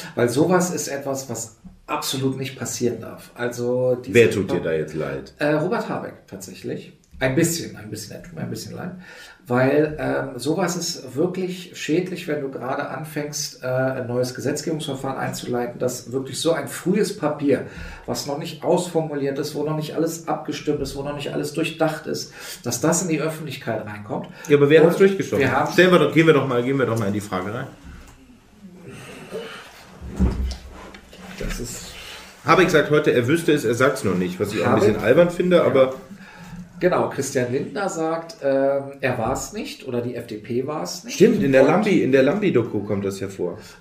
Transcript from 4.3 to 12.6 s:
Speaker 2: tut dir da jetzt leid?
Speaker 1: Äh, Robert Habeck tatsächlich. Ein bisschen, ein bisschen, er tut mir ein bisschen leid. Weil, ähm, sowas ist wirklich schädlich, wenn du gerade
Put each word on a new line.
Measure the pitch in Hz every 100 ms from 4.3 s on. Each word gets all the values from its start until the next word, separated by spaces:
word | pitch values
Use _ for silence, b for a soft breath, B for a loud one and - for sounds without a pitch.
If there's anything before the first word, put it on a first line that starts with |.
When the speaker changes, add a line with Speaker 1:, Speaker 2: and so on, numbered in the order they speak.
Speaker 2:
tut | 101 90
dir | 87
da | 85
jetzt | 80 78
leid? | 80 71 - - -
Speaker 1:
Äh, | 147
Robert | 151 170 214 -
Habeck | 123 - - -
tatsächlich. | 98 - - 123 147 - - _ -
Ein | 131 131
bisschen, | 165 - - -
ein | 104
bisschen, | - - -
er |
tut | -
mir | -
ein | 117
bisschen | 117 -
leid. | - 180 - B B B B -
Weil, | 123 131 147 151 151
ähm, | 131 139 135 123
sowas | 139 170 175 180
ist | - - 123
wirklich | 123 175 190 180 180 -
schädlich, | - - 165 180 170 -
wenn | 147
du | 135
gerade | 123